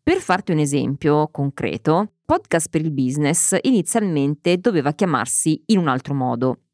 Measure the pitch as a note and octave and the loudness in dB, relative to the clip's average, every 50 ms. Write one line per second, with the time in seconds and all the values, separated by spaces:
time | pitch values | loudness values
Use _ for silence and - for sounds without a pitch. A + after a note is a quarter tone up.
0 | _ - E4+ F#4+ F#4 - F#3 F#3+ G3 - F3+ D3+ D3+ C#3+ C#3 C#3+ B2+ B2 C#3 C#3 | _ 0 0 0 0 -2 -2 -2 0 0 0 0 2 2 0 0 0 -2 -4 -2
1 | - D#3 D3 D3+ D3+ D#3 _ - C#3+ C#3 C3+ - - G#2+ D2+ - _ - D#3 E3+ | 0 2 2 2 2 0 _ -4 -4 -4 -4 -4 -6 -6 -6 -4 _ 0 0 0
2 | G#3 G#3 _ _ _ _ D#4 F4+ - _ - E3 D#3 - - D#3+ D#3 D#3+ D3+ C3+ | 0 -2 _ _ _ _ -2 -2 -2 _ -2 -2 -2 0 -4 -2 -2 -2 -2 0
3 | C3 B2+ C3 D3 D3+ C#3 D#3+ - - - - F#3 - B3+ C4 G#3+ E3+ - - A#3 | -2 -2 0 0 0 0 0 0 0 0 0 0 0 2 2 2 0 0 -2 0
4 | G#3+ G3 E3 D3 C#3 C#3 D3+ - _ E3+ F3 F3+ F3+ B3 G#3 E3 C3 C#3 D#3 - | 0 0 0 0 0 0 -2 -2 _ 0 0 2 2 2 0 2 0 0 0 0
5 | G#3+ F3+ D3+ B2 G2+ - - - - E3 D#3 - _ _ A3+ F#3+ F3 D3+ B2+ C3 | 0 0 0 0 -2 -2 -2 -2 0 0 0 -2 _ _ 2 2 2 2 0 -2
6 | C3 - C#3+ C#3 B2+ B2+ A#2+ A#2 B2+ C3 A#2+ - _ _ | -2 -4 -4 -2 -2 -2 -2 0 0 -2 -2 -2 _ _